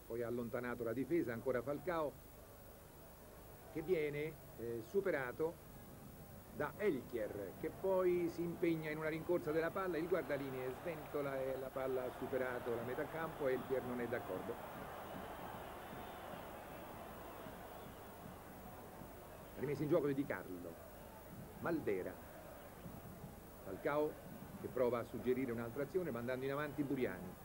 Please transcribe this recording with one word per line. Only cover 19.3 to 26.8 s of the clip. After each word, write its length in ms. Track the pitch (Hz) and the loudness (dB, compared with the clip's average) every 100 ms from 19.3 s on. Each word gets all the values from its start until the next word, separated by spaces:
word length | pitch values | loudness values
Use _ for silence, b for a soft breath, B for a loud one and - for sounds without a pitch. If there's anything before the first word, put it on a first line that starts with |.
| - - - | -10 -10 -2
Rimessa 260 | 131 143 | 2 4
in 60 | 147 | 6
gioco 180 | 165 143 | 8 8
di 60 | |
Di 120 | 139 135 | 4 2
Carlo, 480 | 98 87 90 87 - - - - - - - - - | 2 0 -4 -6 -8 -12 -12 -12 -12 -12 -10 -10 -2
Maldera, 540 | 147 160 117 95 90 90 - - - - - - - - - - - - - - | 2 2 4 2 2 -4 -10 -10 -10 -12 -12 -10 -10 -8 -10 -10 -10 -10 -12 -12
Falcao 640 | - 92 156 147 151 - - - - - | -6 -2 2 4 2 0 -10 -10 -10 -6
che 80 | - | -2
prova 320 | 127 123 117 | 4 6 6
a 40 | 113 | 0
suggerire 460 | 117 110 123 127 | 0 4 4 4
un'altra 320 | 117 117 139 | 0 -2 -2
azione 280 | 139 185 170 | 2 2 2
mandando 340 | 117 120 127 135 | 0 0 0 2
in 60 | |
avanti 320 | 139 151 143 | 2 0 0